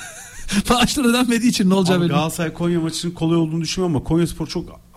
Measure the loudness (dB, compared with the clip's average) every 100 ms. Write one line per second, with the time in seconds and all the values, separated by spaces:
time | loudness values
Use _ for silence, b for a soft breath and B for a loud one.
0 | B B B B B -2 2 2 2 2
1 | 2 2 2 2 2 2 4 4 4 2
2 | 2 2 0 -2 -6 -2 -2 0 -2 -4
3 | -6 -2 0 2 0 -2 -4 -2 0 0
4 | 0 0 0 -2 -8 -8 -8 -14 -16